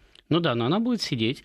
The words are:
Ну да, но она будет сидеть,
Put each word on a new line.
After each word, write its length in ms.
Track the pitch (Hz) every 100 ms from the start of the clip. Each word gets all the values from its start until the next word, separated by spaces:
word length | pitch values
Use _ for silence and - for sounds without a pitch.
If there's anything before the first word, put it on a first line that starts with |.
| _ - -
Ну 100 | 160
да, 140 | 165
но 100 | 120 117
она 120 | 190
будет 240 | 233 233
сидеть, 400 | - 127 110 139